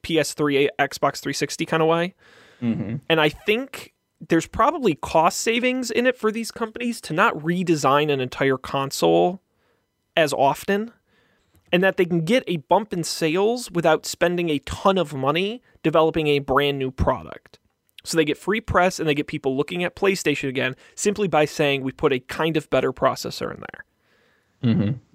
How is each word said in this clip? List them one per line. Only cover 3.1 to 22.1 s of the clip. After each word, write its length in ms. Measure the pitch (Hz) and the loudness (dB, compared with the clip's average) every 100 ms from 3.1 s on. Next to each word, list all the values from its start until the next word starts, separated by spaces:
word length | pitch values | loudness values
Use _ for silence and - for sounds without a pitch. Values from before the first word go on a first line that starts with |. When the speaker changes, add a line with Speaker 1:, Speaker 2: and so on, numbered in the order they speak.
| 160 | 2
Speaker 1:
I 80 | 156 | 2
think 640 | - - 220 269 - - _ _ _ - | -2 -4 -4 -4 -14 -18 _ _ _ -2
there's 200 | 165 - | -2 -2
probably 480 | - 247 320 233 147 | 0 0 2 0 0
cost 440 | - 165 170 - | 0 4 4 2
savings 500 | 233 233 254 254 233 | -2 0 0 -2 -2
in 160 | 240 247 | 0 0
it 80 | 247 | 2
for 140 | 214 | -2
these 180 | 220 226 | -2 -8
companies 500 | - 226 - 240 226 | -6 -8 -4 -6 -6
to 120 | - | -4
not 220 | 160 220 151 | 2 2 2
redesign 760 | 156 175 175 156 135 143 151 | -2 0 2 2 4 4 2
an 80 | 139 | 0
entire 380 | 127 - 139 131 | -2 0 0 0
console 840 | - 143 139 - 170 170 180 190 _ _ _ _ _ _ _ - | -2 -4 -4 0 2 4 2 0 _ _ _ _ _ _ _ 0
as 180 | 151 | 0
often, 580 | - 139 151 - 202 233 _ _ _ _ _ _ _ - | 2 0 0 -2 -2 -4 _ _ _ _ _ _ _ -2
and 120 | 180 | 2
that 140 | 190 190 | 2 2
they 80 | 180 | 0
can 200 | 170 160 | 0 2
get 180 | 254 247 | 0 0
a 100 | 170 | -6
bump 340 | - 185 220 | 2 0 2
in 100 | 180 | -6
sales 680 | 160 - 160 175 208 247 240 | -6 -2 -2 2 0 -2 -6
without 360 | 170 165 156 - | 0 2 2 0
spending 440 | - 175 175 170 | -2 0 0 -2
a 100 | 143 | -2
ton 380 | - - 196 190 | -4 0 2 2
of 160 | 151 | 0
money 480 | 139 131 160 202 247 _ _ | -2 -2 0 -2 -8 _ _
developing 420 | 156 160 160 165 151 | 0 4 2 2 0
a 120 | 143 | 0
brand 400 | 139 135 143 139 | 2 2 2 0
new 100 | 131 | -4
product. 680 | - - 120 80 - _ - _ _ _ - | -2 0 -2 -6 -18 _ -20 _ _ _ -18
So 140 | - 165 | -4 0
they 80 | 151 | 0
get 120 | - | 0
free 240 | - 220 | -2 -4
press 380 | - 190 180 - | 0 2 2 0
and 80 | 160 | -2
they 60 | |
get 140 | 147 - | -2 -2
people 280 | 147 135 135 | -4 -4 -2
looking 280 | 143 180 | -4 -2
at 120 | 180 - | -6 0
PlayStation 520 | 196 190 160 143 139 | 0 0 -2 -2 -4
again 260 | 131 127 131 - - | -2 -4 -6 -16 -4
simply 320 | 208 208 196 | -2 0 2
by 180 | 151 151 | 2 2
saying, 380 | - 147 139 | 2 0 0
"We 80 | 131 | -2
put 200 | - 151 | -2 0